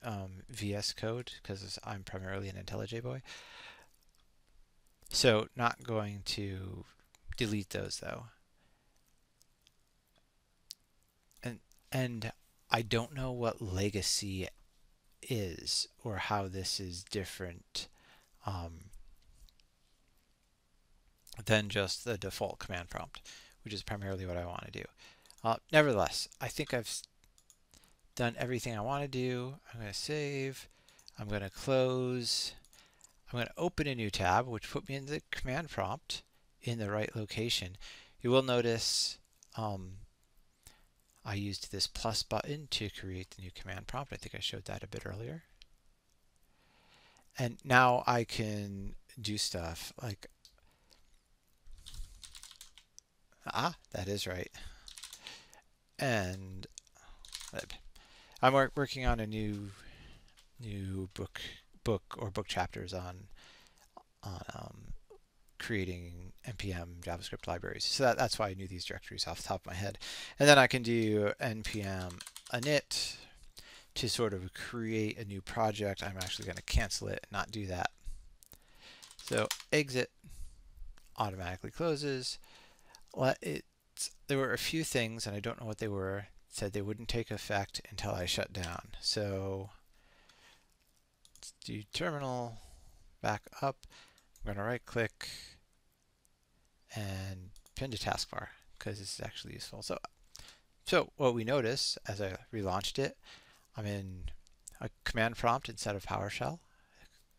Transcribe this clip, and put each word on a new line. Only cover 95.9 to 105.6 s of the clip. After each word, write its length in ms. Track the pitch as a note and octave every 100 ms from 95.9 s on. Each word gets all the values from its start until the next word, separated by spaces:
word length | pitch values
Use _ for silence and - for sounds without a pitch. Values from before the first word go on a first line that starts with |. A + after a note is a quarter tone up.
| _ _ _ _ _ _ _ _ _ -
and 560 | A2+ G2+ F#2+ F#2+ F#2 F#2 - -
pin 160 | - C3+
to 80 | A2
taskbar 500 | - - - - G#2+ - - -
'cause 220 | - G#2
this 180 | G2+ -
is 20 |
actually 340 | G2+ - -
useful. 280 | - - G#2+
So, 160 | - - - _ - - - - _ _ -
so 260 | F3+ - -
what 180 | C3+
we 80 | A#2+
notice 560 | A2 C#3 A2+ C#3 - - -
as 160 | G2+
I 140 | G2 F#2+ -
relaunched 460 | A2 G2 F#2 - -
it, 200 | C3+ - - - - - - -
I'm 100 | G#2
in 440 | G2+ F#2+ F#2 - - - - - -
a 80 | A#2 -
command 340 | - A#2 A2 A#2
prompt 320 | A#2 B2+